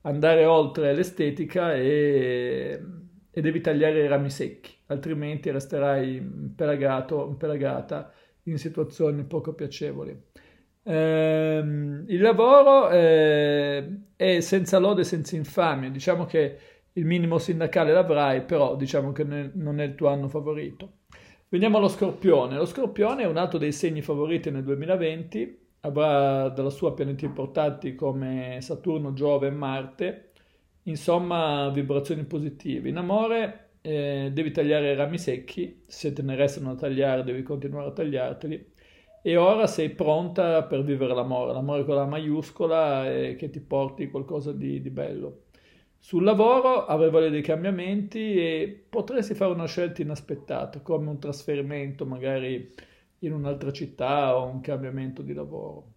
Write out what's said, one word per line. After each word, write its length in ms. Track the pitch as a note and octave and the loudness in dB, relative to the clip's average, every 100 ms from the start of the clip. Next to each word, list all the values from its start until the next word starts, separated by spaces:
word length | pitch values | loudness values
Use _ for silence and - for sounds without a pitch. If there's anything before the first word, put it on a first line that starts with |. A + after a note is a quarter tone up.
andare 420 | D3+ C#3+ D#3 E3 | -2 2 6 8
oltre 500 | D#3+ D#3+ C#3+ D3+ D3 | 8 6 4 2 2
l'estetica 800 | D3 F3+ - D3 D3 D#3 F#3 E3+ | 2 0 0 -2 0 -4 0 0
e 1080 | C3 C3 D3 D3 C#3 B2+ B2 B2 B2+ C3+ C#3+ E3+ F3 - - _ | 2 2 4 4 4 2 0 -2 -2 -4 -8 -12 -16 -20 -20 _
e 100 | - | -2
devi 200 | D#3 E3 | 0 0
tagliare 420 | E3 D3 D#3 D#3 | 0 4 4 4
i 40 | D3 | 4
rami 220 | C#3 C#3 | 2 0
secchi, 420 | - B2+ - - _ _ | -4 -8 -8 -20 _ _
altrimenti 640 | C#3+ D#3+ D3+ D3 D3+ D#3 | -8 -4 -6 -6 -6 -4
resterai 640 | C3+ C#3 D3 C#3 C#3 C3 C3 | -4 -4 -2 0 0 0 -4
impelagato, 1120 | B2+ C#3+ C#3+ - D3+ C#3+ C#3 C3 C3+ D3+ D3 | -10 -10 -12 -4 -2 2 2 0 -2 -4 -4
impelagata 840 | C#3 D#3 D3 C3+ C3 C3+ D3 D3 _ _ _ | -4 -4 -2 -2 -4 -6 -8 -10 _ _ _
in 140 | - D3+ | -8 -6
situazioni 680 | D#3+ D#3+ D3+ - D#3 D3 | -6 -4 -6 0 0 0
poco 300 | C#3 D#3+ D#3 | -4 -6 -6
piacevoli. 640 | D#3 C#3+ - D3 C#3 C#3+ - _ - _ _ _ _ | -8 -10 -8 -8 -8 -12 -14 _ -20 _ _ _ _
Ehm, 1200 | - D#3+ D#3+ D#3+ D#3+ D#3 D#3 D#3 D3+ D3 D3 C#3+ - | -4 0 2 2 2 2 2 0 0 -2 -4 -8 -4
il 140 | F3+ | 4
lavoro, 680 | G#3+ G#3+ A#3+ C#4+ C#4 C4+ G3 | 4 6 8 10 10 8 8
eh, 1120 | F3 E3 D#3+ D#3 D3 D3 D3 C#3+ C#3+ C#3+ G3+ - _ | 6 8 8 6 4 4 2 0 -2 -6 -12 -14 _
è 240 | F#3 F3 | 2 2
senza 400 | E3+ G3 F3 F#3 | 2 0 4 4
lode 220 | F#3+ G3 | 4 2
e 20 | |
senza 320 | E3+ E3+ C#3+ E3 | 0 -2 -4 -6
infamia. 540 | D3 - E3+ C3+ C3 | -4 0 0 0 -4
Diciamo 360 | C3+ F#3 E3+ E3 | -4 -2 0 0
che 320 | D#3+ C#3 - - _ _ | 2 2 -2 -20 _ _
il 120 | - D#3+ | -2 0
minimo 320 | F3 E3+ E3 | 2 2 0
sindacale 560 | - E3 D#3+ F3 D3+ | 0 -2 0 2 4
l'avrai, 500 | E3+ E3+ D3 C#3+ C3 | 4 6 4 4 2
però 320 | B2+ D#3+ C3 C#3 | 0 2 2 0
diciamo 360 | C3+ D3 C#3 | -2 -2 -2
che 120 | C#3 | -4
ne-, 280 | D3 D3 C#3 | -4 -6 -8
non 260 | F#3 D3+ D3 | -6 -4 -4
è 40 | C#3+ | -4
il 100 | C#3 | 0
tuo 120 | D3 | 0
anno 200 | C#3 C#3 | 2 -2
favorito. 680 | D3+ C#3+ D3+ C#3+ - G3 _ _ - - _ _ | -4 -4 -6 -8 -12 -18 _ _ -20 -20 _ _
Veniamo 280 | F3+ A3 G#3+ | 2 4 4
allo 100 | G3 | 4
Scorpione. 680 | - F#3+ - F#3+ D3 B2 C3+ | 2 -2 2 4 4 4 -2
Lo 100 | F3 | -4
Scorpione 580 | - A#3 G3+ G#3 C#4 | -2 -4 0 0 2
è 40 | G3+ | -2
un 100 | D#3+ | 0
altro 200 | F3+ E3+ | -2 0
dei 120 | D3+ | -2
segni 300 | C#3+ F3 D#3 | -2 -2 -2
favoriti 500 | C#3+ C#3+ D#3 E3+ E3+ | -4 -2 0 -2 -2
nel 120 | C3+ | -6
duemilaventi, 960 | C3+ C#3 D#3+ F#3 D#3+ E3 E3 G#3+ B3 - _ _ | -4 -4 0 0 0 -4 -8 -8 -8 -10 _ _
avrà 680 | D3+ C#3+ D3+ C#3+ C#3 C3+ C3+ | -4 0 4 4 4 2 0
dalla 200 | C3 C3+ | -2 -4
sua 240 | C#3 E3 | -2 -4
pianeti 320 | C#3 C#3 C3+ D3 | -2 -4 -4 -6
importanti 680 | - C3+ - D3+ C#3 C#3 B2+ | -6 -6 0 -2 -2 -10 -4
come 640 | C#3+ C3+ C3 C3 B2+ B2+ | -4 -4 -6 -6 -8 -10
Saturno, 520 | B2+ E3 D#3+ D#3 C#3+ | -10 -6 -4 -4 -4
Giove 340 | C3+ D3 C#3+ C#3 | -2 0 0 0
e 40 | |
Marte, 800 | D3 C3+ C3+ C3 - F3+ - - _ _ _ _ _ | -4 -6 -6 -8 -6 -8 -8 -18 _ _ _ _ _
insomma 840 | - D3+ - E3+ F3 E3+ D#3+ C#3+ C#3 | -10 -6 0 0 0 0 0 0 -2
vibrazioni 540 | C#3 C#3 C#3+ C#3 D3+ C#3+ | -2 -2 -2 -2 -6 -6
positive. 640 | D3+ D3+ - E3 B2+ C3 | -6 -6 -8 -8 -6 -4
In 80 | D#3+ | -6
amore, 720 | F3 G#3 A3+ A3+ G#3+ - _ _ | -2 0 0 0 -4 -8 _ _
eh, 480 | D#3+ D3+ C#3+ C#3 C#3 | -6 -4 -2 -4 -4
devi 180 | C#3 D#3 | -2 -2
tagliare 400 | D3 D3+ D3+ C#3+ | 0 2 2 2
i 40 | C#3 | 0
rami 220 | C#3+ E3+ | -2 -2
secchi, 680 | - B2 - - F3 - _ | -4 -6 -8 -10 -10 -10 _
se 260 | - D3+ | -8 -6
te 80 | C#3 | -4
ne 140 | C3+ C3 | -4 0
restano 380 | C#3+ D3+ C3+ | 0 0 -8
da 80 | B2+ | -6
tagliare 420 | D3+ C3+ C#3 C3 | -4 0 0 0
devi 200 | B2+ B2+ | -2 -6
continuare 440 | C3 C#3+ C#3 C#3+ C#3+ | -6 -8 -6 -8 -8
a 40 | |
tagliarteli, 800 | C#3 D#3 C3 B2+ B2 D#3 D#3 - _ _ _ _ _ | -6 -4 -2 -4 -6 -10 -10 -12 _ _ _ _ _
e 140 | E3+ E3+ | 2 4
ora 300 | F3+ F#3+ G#3+ | 6 4 2
sei 220 | - D#3 | 2 -4
pronta 760 | - D#3 D#3 F3 F3+ E3+ D#3+ | 0 2 2 0 0 2 2
per 200 | D#3+ C#3 | 2 -2
vivere 300 | C#3+ C#3 C3 | 0 0 0
l'amore, 380 | B2 B2+ B2+ B2 | 0 -2 -2 -2
l'amore 320 | B2+ C3+ D3 | -2 -2 -2
con 120 | C#3 C#3 | 0 0
la 100 | C#3 | 0
maiuscola, 1040 | D3+ D#3 D3+ D3+ - E3 D#3+ D#3 C3+ C3 | -4 -2 -4 -4 -4 0 2 2 0 -2
eh, 240 | C3 C3 B2+ | -2 -4 -6
che 140 | D3 | -10
ti 100 | C#3 | -12
porti 500 | C3+ C#3 C3+ C3+ C#3 | -4 -2 -2 -4 -8
qualcosa 440 | C#3 C3+ D3+ C#3+ | -6 -6 -6 -6
di, 280 | C#3 C3+ C#3 | -6 -6 -6
di 80 | C3+ | -6
bello. 540 | C3 C#3+ - C#3+ - _ _ _ _ _ _ | -6 -6 -6 -10 -14 _ _ _ _ _ _
Sul 240 | - F3 | -4 2
lavoro 600 | G3 G3+ A3+ C4 B3+ B3 - | 4 6 6 6 4 2 2
avrai 240 | D#3 D#3+ | 4 6
voglia 200 | D#3+ D#3+ | 6 4
dei 120 | D3+ | 0
cambiamenti 960 | D3 D#3+ F#3 F#3 F3+ G3+ G#3 A3+ G#3+ F#3+ | -2 -2 -2 -4 -2 -4 -4 -6 0 0
e 460 | E3 D#3+ G3+ G3+ _ | 0 -2 -4 -8 _
potresti 440 | A#3 - B3+ G#3 | -6 -2 -4 -4
fare 180 | G#3 F#3+ | -2 0
una 160 | E3+ D#3+ | 0 -4
scelta 340 | - F3 F3 | -2 -4 -4
inaspettata, 760 | D3+ D3 - C#3+ - C3 C#3 D3 | -6 -6 -10 -12 -6 -8 -8 -10
come 300 | - D#3 D3+ | -4 -4 -4
un 100 | D3 | -8
trasferimento 840 | D3 C#3+ - D3 C#3 D3 C#3 C#3 C3+ | -8 -8 -6 -4 -4 -6 -8 -8 -10
magari 680 | C3 C3 C3+ C3 B2+ - - - _ _ _ | -6 -4 -4 -4 -8 -10 -20 -20 _ _ _
in 140 | E3 | -6
un'altra 400 | D3+ C#3 C#3 C#3 | -4 -4 -4 -6
città 640 | C#3 C3+ - B2+ C#3+ C3+ B2+ | -8 -10 -6 -2 0 2 0
o 80 | B2+ | -2
un 160 | C3 | -8
cambiamento 600 | C#3 C3+ C3+ C3+ C3 C3 | -6 -6 -6 -8 -8 -10
di 120 | C#3 | -10
lavoro. 600 | C#3+ C#3+ D#3 D3+ D3+ A2 | -10 -10 -12 -12 -16 -20